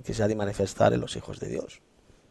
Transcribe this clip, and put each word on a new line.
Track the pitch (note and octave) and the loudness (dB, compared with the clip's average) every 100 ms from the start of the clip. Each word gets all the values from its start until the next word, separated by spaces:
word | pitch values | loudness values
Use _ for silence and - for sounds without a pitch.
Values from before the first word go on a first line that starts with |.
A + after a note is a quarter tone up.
que | B2+ A2 | -6 2
se | |
ha | G#2+ | 2
de | A2 | 2
manifestar | G2+ G2+ F#2+ - A2 | 0 0 0 4 4
en | A#2+ | 4
los | A#2 - | -2 -8
hijos | - - | -10 -10
de | - | -8
Dios, | - - - _ _ _ - _ | -6 -8 -12 _ _ _ -20 _